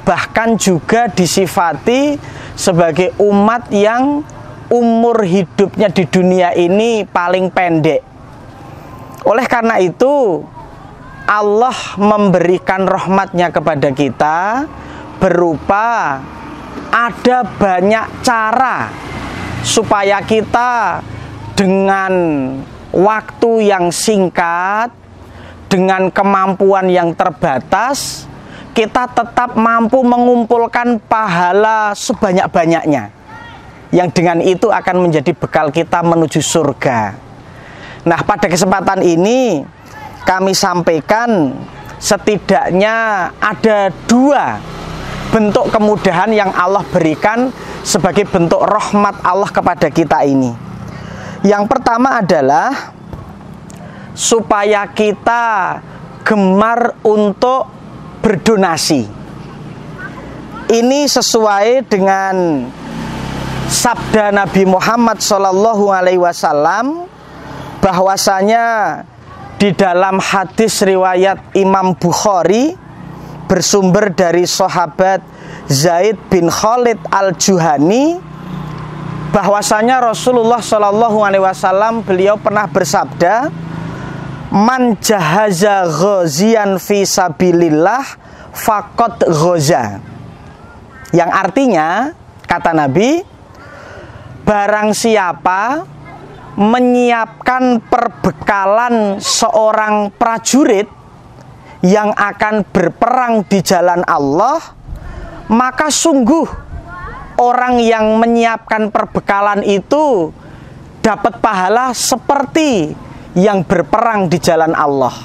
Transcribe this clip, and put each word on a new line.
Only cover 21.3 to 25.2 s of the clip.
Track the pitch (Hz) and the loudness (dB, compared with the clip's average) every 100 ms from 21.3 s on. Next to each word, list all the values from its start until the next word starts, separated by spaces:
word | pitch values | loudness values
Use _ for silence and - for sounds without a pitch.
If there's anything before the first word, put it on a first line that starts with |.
| - - | -16 -10
dengan | - 196 190 196 196 190 185 170 147 131 135 147 - - | -2 2 2 2 0 0 0 0 -2 -4 -8 -12 -18 -6
waktu | - 190 214 - - 233 226 208 | 2 2 2 -4 -2 0 2 2
yang | 190 175 | 2 0
singkat, | 160 - 214 185 - 170 170 185 208 240 - - - | -2 0 2 0 0 -2 0 -2 -2 -4 -8 -20 -20